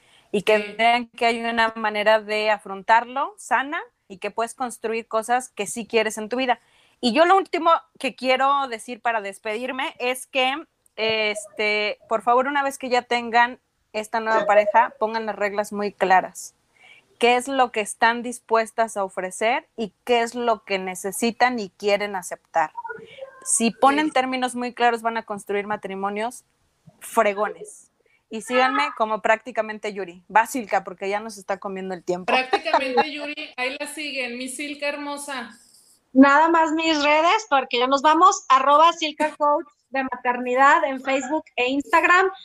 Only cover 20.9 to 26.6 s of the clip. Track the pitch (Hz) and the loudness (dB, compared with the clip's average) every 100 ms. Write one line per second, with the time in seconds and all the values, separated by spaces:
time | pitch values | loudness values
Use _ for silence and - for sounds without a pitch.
20.9 | 185 196 190 233 208 247 247 196 - 202 | -6 -8 -2 -2 2 0 0 -8 -6 0
21.9 | 202 208 190 180 - _ 165 156 932 932 | 0 0 -6 -10 -14 _ -2 -2 -4 -12
22.9 | - - - - - - - 226 - 262 | -14 -16 -18 -20 -14 -6 -2 0 4 4
23.9 | 285 311 269 254 262 247 240 247 233 240 | 4 0 0 -2 -2 -4 -4 -8 0 0
24.9 | 233 226 226 220 202 - 202 202 208 196 | 2 -2 -6 -8 -10 -4 -4 -4 -8 -8
25.9 | 190 196 202 226 - - _ | -6 -6 -4 -6 -8 -18 _